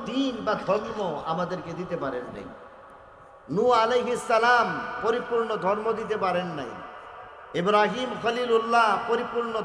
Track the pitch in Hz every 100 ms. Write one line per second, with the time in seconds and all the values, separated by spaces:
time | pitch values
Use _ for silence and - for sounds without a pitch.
0 | 202 262 269 220 196 196 - 214 220 208
1 | 180 143 160 170 175 175 165 160 180 170
2 | 135 123 123 101 98 - - - - -
3 | - - - - - 175 247 233 226 247
4 | 233 226 - 226 240 240 202 - - -
5 | 214 240 233 233 226 202 180 214 220 214
6 | 202 214 190 175 175 151 120 95 - -
7 | - - - - - 156 180 208 208 233
8 | 254 180 214 240 247 226 233 233 220 190
9 | 214 233 - 233 233 220